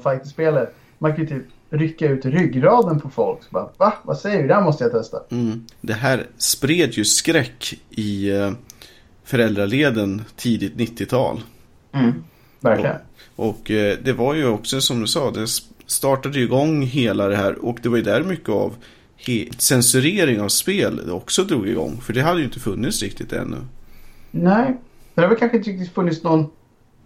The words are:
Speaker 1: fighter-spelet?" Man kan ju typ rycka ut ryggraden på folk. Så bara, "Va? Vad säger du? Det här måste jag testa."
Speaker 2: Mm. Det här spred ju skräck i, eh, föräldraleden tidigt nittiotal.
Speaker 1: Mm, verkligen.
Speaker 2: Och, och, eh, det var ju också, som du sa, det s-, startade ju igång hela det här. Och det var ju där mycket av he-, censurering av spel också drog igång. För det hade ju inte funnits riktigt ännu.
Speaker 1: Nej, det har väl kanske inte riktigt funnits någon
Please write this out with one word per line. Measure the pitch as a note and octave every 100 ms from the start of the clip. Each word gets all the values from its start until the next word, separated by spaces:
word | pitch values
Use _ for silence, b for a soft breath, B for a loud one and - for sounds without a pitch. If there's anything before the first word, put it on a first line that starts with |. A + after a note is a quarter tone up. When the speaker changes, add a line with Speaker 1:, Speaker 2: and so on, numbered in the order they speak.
Speaker 1:
fighter-spelet?" | C#3+ B2+ - - D#3+ C#3+ A#2 b b b
Man | D#3 D3+
kan |
ju | D3+
typ | C3+ - - -
rycka | D3 D#3 - D#3
ut | C3 C3
ryggraden | D#3+ D#3 B2+ D#3+ A#3+ F#3+ D3+
på | C3+
folk. | - G2+ -
Så | -
bara, | F2+ G2+ -
"Va? | G3+ G#3
Vad | - D3
säger | G3+ G3+
du? | C#3
Det |
här | G3+
måste | F3 C#3+
jag | A#2
testa." | A2+ G#2+ A#2 -
Speaker 2:
Mm. | B2 A#2 A2+ - -
Det | A2+
här | G#2+ C3+ B2 - -
spred | - - C3+ F3 D3
ju | A#2+
skräck | G#2 - - D#3+ C3 - - - -
i, | - G#2 G2+ G2
eh, | G2 G2+ - - B B B B _
föräldraleden | - B2 A#2 G2+ G2+ B2+ D3 A2 G2+ G2 A2 -
tidigt | B2 A2 G2 -
nittiotal. | A2+ - G#2 B2 G2 D#2+ - b b - _
Speaker 1:
Mm, | C#3 A#2+ C#3+ - b b b
verkligen. | A#2 G#2+ - - - b b -
Speaker 2:
Och, | A2
och, | G2+ -
eh, | G#2+ G#2 F#2+
det | B2+
var | B2 B2
ju | D#3 C3+
också, | G#2+ - C3+
som | C3+ B2
du | G#2
sa, | E3+ B2+
det | G2+
s-, | A2+ - - - -
startade | - C3+ C3+ C3+ C#3+
ju |
igång | A#2 B2+ D3+ D#3
hela | C3 C#3 A#2 G#2 G2+
det | G2+
här. | F#2 -
Och | A#2 A#2+
det | B2
var | A#2
ju |
där | G2 G#2+
mycket | F3 F3+ -
av | G2+ G2+ G#2+ b b b _
he-, | - A#2 - -
censurering | - C3 A#2+ C3 C#3 G#3 D#3 A2
av | G#2
spel | - - G3 A2+ - D#2+
också | F2 - -
drog | G3 D3 G2
igång. | F#2 D#2 D2+
För | -
det | A2+
hade | D3+ F3
ju |
inte | C3+ -
funnits | - E2 A#2 -
riktigt | G2+ - -
ännu. | - - - C3 - b b b b b
Speaker 1:
Nej, | D#3+ F3 G#3 C4 B3+ - - -
det | -
har | F3
väl | A3+
kanske | A#3+ A#3
inte | G3+
riktigt | F#3 F3+
funnits | - F3 D#3
någon | E3+ D#3+ D3+ - _ _ _ _